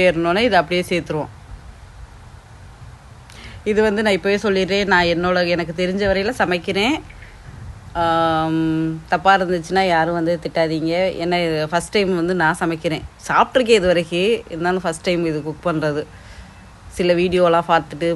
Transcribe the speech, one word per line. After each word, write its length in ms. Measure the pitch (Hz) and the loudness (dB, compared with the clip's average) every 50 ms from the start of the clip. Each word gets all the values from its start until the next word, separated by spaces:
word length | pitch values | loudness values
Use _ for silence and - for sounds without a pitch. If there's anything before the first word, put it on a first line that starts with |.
| 185 | 4
ஏறினோடனே 360 | 180 156 165 170 170 175 208 240 | 4 2 2 0 0 2 2 2
இதை 100 | 247 190 175 | 4 4 2
அப்படியே 220 | 170 160 180 180 175 - | 2 2 0 -2 -2 -2
சேர்த்துருவோம். 400 | 185 170 - - 156 151 131 120 - - - - - - - - - - - - - - - - - - - - - - - - - - - - - - - - - - - - - - - - - - - - - - - 208 | -2 -4 -4 -4 -4 -6 -6 -8 -10 -18 -20 -18 -18 -18 -18 -18 -20 -20 -20 -20 -20 -20 -20 -20 -20 -20 -20 -20 -20 -20 -20 -20 -20 -20 -20 -20 -20 -20 -20 -20 -20 -20 -20 -20 -20 -20 -20 -20 -20 -18 -18 -18 -16 -8 -4 0
இது 100 | 214 208 220 | 2 4 4
வந்து 180 | - 202 214 214 | 2 2 2 2
நான் 120 | 214 196 | 2 2
இப்போவே 180 | 175 - 196 202 196 214 | 0 2 0 0 0 0
சொல்லிடுறேன், 480 | 208 196 190 190 170 196 202 202 196 190 | 0 0 0 0 0 0 0 2 2 4
நான் 180 | 175 175 170 170 | 4 4 2 2
என்னோட, 260 | 170 175 180 180 180 180 170 175 | 0 0 2 2 2 2 0 0
எனக்கு 200 | 170 165 165 160 175 | -2 -2 -4 -4 -4
தெரிஞ்ச 240 | 180 180 190 202 208 196 | -2 -2 -2 0 0 0
வரையில 220 | 185 190 196 226 254 - | 0 0 0 -2 -2 0
சமைக்கிறேன். 540 | 196 175 180 175 165 202 180 196 208 262 311 - - - - - - - - - - - - - - - - - - - - 170 | 0 0 0 -2 -2 -2 -2 0 0 0 0 -2 -6 -10 -18 -20 -20 -20 -20 -20 -20 -20 -18 -16 -16 -16 -16 -18 -16 -8 -4 -2
ஆம், 580 | 170 165 165 165 165 165 160 160 160 160 160 160 160 160 160 160 160 160 160 160 160 - | 0 2 2 2 2 2 2 0 0 0 0 0 0 0 0 0 -2 -2 -4 -6 -6 -4
தப்பா 200 | 180 180 175 190 196 | -2 2 4 4 4
இருந்துச்சுன்னா 460 | 185 190 175 180 170 160 - 185 190 190 185 170 | 4 4 0 -2 -2 -2 -2 0 2 2 4 4
யாரும் 240 | 160 165 170 175 170 | 2 2 2 0 0
வந்து 140 | 160 170 175 160 - | 0 0 0 -2 -4
திட்டாதீங்க. 500 | 160 - 170 165 160 160 156 160 160 165 180 190 185 - 165 170 | -4 -2 0 0 0 0 -2 -2 -2 0 0 0 -2 -2 -4 -2
ஏன்னா 140 | 175 175 175 170 | -2 0 0 0
இது 120 | 165 160 151 156 156 | 0 0 -2 -2 0
ஃபர்ஸ்ட் 240 | 175 170 170 - - | -2 -2 -2 0 0
டைம் 160 | 214 196 180 185 170 | 0 0 2 0 0
வந்து 140 | 165 175 185 175 160 | 0 0 0 2 2
நான் 160 | 156 175 - | 0 0 0
சமைக்கிறேன். 440 | 185 165 165 160 170 170 156 - - - - - - - | -2 -2 -2 -2 -2 -4 -4 -4 -8 -10 -16 -12 -6 0
சாப்பிட்ருக்கேன் 500 | 143 - 240 - - 262 254 220 233 202 | 2 2 2 4 2 0 4 4 4 4
இது 100 | 175 185 170 | 4 4 2
வரைக்கும், 420 | 175 165 160 175 175 190 220 233 - - - | 2 0 0 0 0 0 0 0 -2 -4 -6
இருந்தாலும் 340 | 170 160 170 180 185 185 185 | -6 -4 -2 0 0 0 -2
ஃபர்ஸ்ட் 220 | 170 160 165 - | -4 -4 -4 -2
டைம் 180 | 190 175 170 170 160 | -2 0 0 0 -2
இது 100 | 151 156 151 | -2 -4 -4
குக் 180 | 156 147 - - 175 | -6 -8 -6 -4 -2
பண்றது. 340 | 160 156 156 151 143 151 147 - - - - - - - - - - - - - - - - - - - | -2 0 0 -2 -2 -2 -6 -8 -10 -20 -20 -20 -20 -20 -20 -20 -20 -20 -20 -20 -20 -20 -20 -10 -6 0
சில 140 | 180 175 175 170 180 | 2 2 2 2 2
வீடியோலாம் 460 | 185 175 180 180 170 165 170 165 180 170 | 2 2 4 4 4 4 4 4 4 2
பார்த்துட்டு 340 | 160 - - - 147 170 170 170 | 2 2 -2 -6 -4 -2 -2 -2